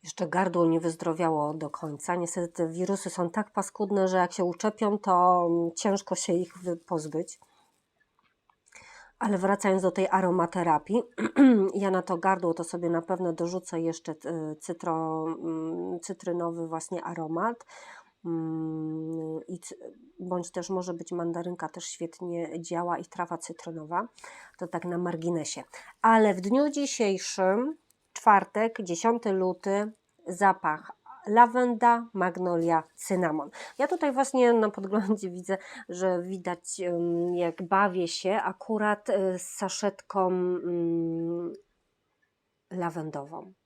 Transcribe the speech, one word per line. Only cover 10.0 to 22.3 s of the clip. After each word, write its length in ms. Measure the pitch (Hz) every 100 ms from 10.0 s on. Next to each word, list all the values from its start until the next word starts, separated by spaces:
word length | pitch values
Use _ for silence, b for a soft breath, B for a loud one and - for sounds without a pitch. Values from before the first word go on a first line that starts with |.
| 190
aromaterapii, 920 | 190 185 180 170 180 170 151 - 220 - - 220 -
<clears throat> 340 | 277 226 190
ja 180 | - 196
na 100 | 185
to 160 | 180 175
gardło 360 | 190 190 175
to 100 | 165
sobie 260 | 165 180 170
na 120 | 165
pewno 320 | 170 185 180
dorzucę 480 | 165 170 185 180 170
jeszcze, 300 | 165 165 -
e, 440 | 156 - 165 156 156
cytro-, 720 | - 170 180 160 160 160 160
mm, 720 | 165 165 160 160 175 180 175
cytrynowy 680 | - 185 - 175 170 170 165
właśnie 360 | 160 - 175
aromat. 600 | 165 170 160 165 214 233 - B B B B _ 170
Mm, 1120 | 165 160 160 160 160 156 156 160 165 160 160 -
i 120 | 180
cy-, 160 | - - - - - _
bądź 320 | 180 180 175
też 180 | - 175
może 240 | 190 180
być 180 | 170 165
mandarynka, 580 | 175 170 170 170 175 160
też 160 | 180 -
świetnie 760 | - 165 - 180